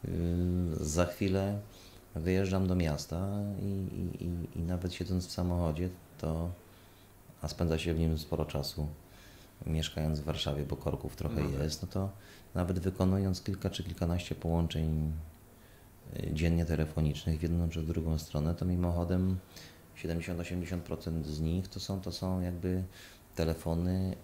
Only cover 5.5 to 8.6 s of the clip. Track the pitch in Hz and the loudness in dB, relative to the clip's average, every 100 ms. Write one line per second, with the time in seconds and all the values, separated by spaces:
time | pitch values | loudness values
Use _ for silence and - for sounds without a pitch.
5.5 | 87 85 76 90 90 - - 78 80 85 | 2 2 2 -2 -4 -18 -6 -2 0 -2
6.5 | 90 - - - - - - - - 78 | -6 -14 -20 -20 -20 -20 -20 -20 -10 -8
7.5 | - 85 80 85 80 82 80 - 80 78 | 0 2 2 2 4 4 2 0 -2 0
8.5 | 71 | -2